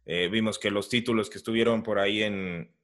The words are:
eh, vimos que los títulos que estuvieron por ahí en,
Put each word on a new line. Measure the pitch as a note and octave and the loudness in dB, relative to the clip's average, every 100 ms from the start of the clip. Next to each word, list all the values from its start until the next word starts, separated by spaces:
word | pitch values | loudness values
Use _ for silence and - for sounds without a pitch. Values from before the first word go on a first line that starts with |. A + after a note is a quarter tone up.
eh, | - F2 F2 | -4 0 0
vimos | A2 A2 - | 2 0 0
que | G#2 | 0
los | G2+ G2 | 0 0
títulos | A#2+ A#2+ A2 G#2 | 0 2 0 0
que | G2 | -6
estuvieron | - A2+ A2+ A2+ | -2 2 4 2
por | A2+ G2+ | 0 0
ahí | G2+ G#2+ | 2 2
en, | G#2+ G2 F#2+ E2+ E2 _ | 0 -2 -4 -6 -10 _